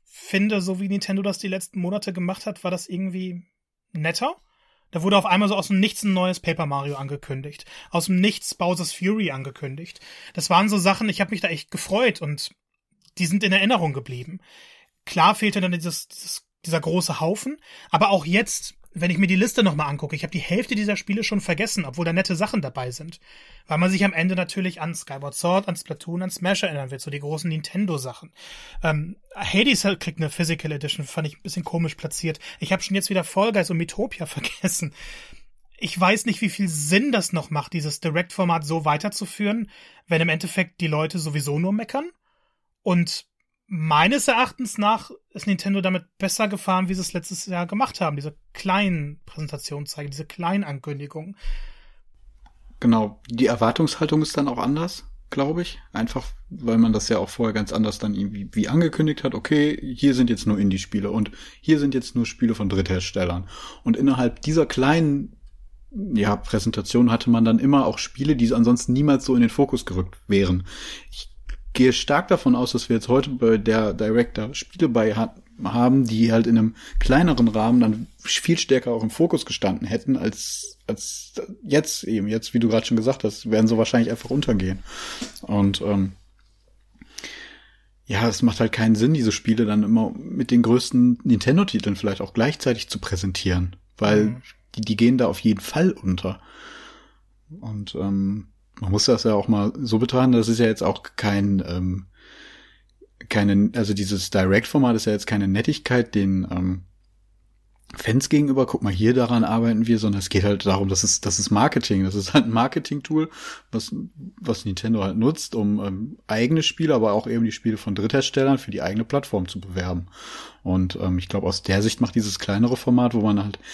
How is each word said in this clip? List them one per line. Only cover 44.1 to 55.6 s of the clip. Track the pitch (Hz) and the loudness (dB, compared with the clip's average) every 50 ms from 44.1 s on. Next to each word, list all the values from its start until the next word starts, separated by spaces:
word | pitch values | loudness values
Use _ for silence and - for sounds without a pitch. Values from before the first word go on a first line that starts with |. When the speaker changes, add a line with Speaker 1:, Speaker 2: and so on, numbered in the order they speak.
| 277 285 - - | 4 2 2 2
Speaker 1:
Erachtens | 240 226 254 - - - 254 202 - - | 2 2 0 -2 -2 -6 -8 -8 -4 0
nach | 208 208 226 214 - - - - _ _ | 2 2 2 0 -2 -8 -20 -20 _ _
ist | - 202 - 208 | -16 -6 -2 -2
Nintendo | 196 175 - 202 196 196 | -2 0 0 -2 0 0
damit | 185 185 185 175 - _ _ - | 0 0 -2 -2 -4 _ _ -4
besser | 196 185 - - 220 202 | -4 -2 -2 0 -2 -2
gefahren, | 202 190 - - 185 185 190 175 | -4 -4 -2 0 0 0 0 0
wie | 190 | -2
sie | 185 | -4
es | 180 - - | -4 -6 -6
letztes | 175 - - 185 - - | -8 -8 -8 -10 -10 -8
Jahr | 202 180 175 175 175 | -6 -6 -4 -4 -4
gemacht | 196 208 254 - - - | -2 -2 -2 -2 -2 -2
haben, | 180 156 147 143 | -4 -2 -2 -4
diese | 139 151 - - _ _ - | -8 -10 -12 -14 _ _ -14
kleinen | - - 190 185 202 208 190 175 156 143 147 147 - - | -8 -2 0 0 2 2 0 0 -2 -4 -6 -10 -14 -18
Präsentationen | - - 156 156 143 - 143 - - 147 147 147 | -16 -12 -12 -10 -10 -10 -10 -10 -10 -10 -10 -10
zeigen, | - - 151 147 143 | -10 -10 -10 -10 -10
diese | 135 143 156 | -10 -10 -12
kleinen | - - - 175 170 190 202 190 | -12 -10 -6 -2 -2 0 0 -2
Ankündigungen. | 147 139 131 - 151 143 139 147 143 - 156 156 190 196 - - - - - - - - - - - - - - - - - - - - - - - _ _ - - - - | -4 -6 -10 -10 -10 -10 -10 -10 -12 -12 -12 -12 -14 -12 -8 -4 -4 -4 -4 -6 -10 -14 -18 -20 -20 -20 -20 -20 -20 -20 -20 -20 -20 -20 -20 -20 -20 _ _ -20 -20 -8 0
Speaker 2:
Genau, | - 120 113 110 107 104 - - - - | 2 4 4 4 2 0 -4 -10 -14 -8
die | 120 113 127 | -2 2 2
Erwartungshaltung | 107 120 107 117 117 - - 160 143 - - 160 147 156 156 | 2 4 4 2 2 2 2 0 0 0 -2 -2 0 0 0
ist | 151 - - 151 | 0 0 -2 -2
dann | 143 139 | -2 -2
auch | 120 - | -2 -2
anders, | - 127 143 156 170 180 - - - - - - - - | -2 -2 -2 -2 -2 -6 -8 -10 -16 -18 -20 -20 -16 -8
glaub | - 139 139 147 160 | -4 -2 -2 -2 -2
ich. | 175 | -4